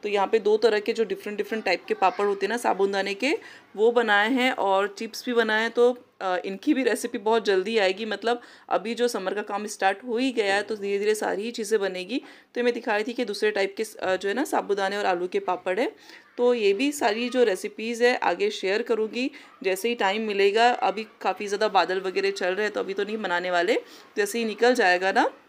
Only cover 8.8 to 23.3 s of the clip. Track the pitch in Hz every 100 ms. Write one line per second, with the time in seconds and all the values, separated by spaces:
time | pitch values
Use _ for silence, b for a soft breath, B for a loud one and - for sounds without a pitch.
8.8 | 196 226 240 226 185 196 208 202 220 -
9.8 | 190 196 254 226 262 226 202 196 208 220
10.8 | 196 202 208 214 208 180 220 240 208 220
11.8 | 196 185 180 262 B B B - 240 240
12.8 | 240 208 214 240 233 202 214 208 196 196
13.8 | 220 - 175 185 196 220 330 226 196 202
14.8 | 196 202 202 180 180 196 196 180 - 185
15.8 | 285 - B B B - 247 247 202 202
16.8 | 277 294 233 214 240 247 233 190 208 202
17.8 | 220 233 240 247 - 175 202 208 190 208
18.8 | 240 220 220 220 269 B B B 190 190
19.8 | 233 240 202 208 220 196 196 208 240 247
20.8 | - 190 220 - - 185 208 202 214 190
21.8 | 170 190 190 185 196 196 185 185 208 202
22.8 | 190 190 202 220 202